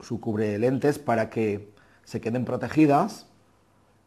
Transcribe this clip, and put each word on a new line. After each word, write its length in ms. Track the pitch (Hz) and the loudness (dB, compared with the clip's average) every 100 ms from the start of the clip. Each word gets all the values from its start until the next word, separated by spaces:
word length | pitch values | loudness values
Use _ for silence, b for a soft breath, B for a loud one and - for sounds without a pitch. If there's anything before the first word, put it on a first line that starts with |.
su 180 | - 117 | -10 -6
cubre 380 | 117 107 107 104 | -4 -2 0 0
lentes 400 | 120 131 143 147 | 0 2 0 0
para 320 | - 117 107 | 0 0 0
que 420 | 117 110 101 - b b b | -2 -2 -2 -8 b b b
se 160 | - 113 | -12 -8
queden 260 | 110 123 117 | -4 -4 -4
protegidas, 840 | 123 120 151 151 143 208 - - _ _ _ _ _ _ _ | -4 -2 4 6 4 2 -4 -18 _ _ _ _ _ _ _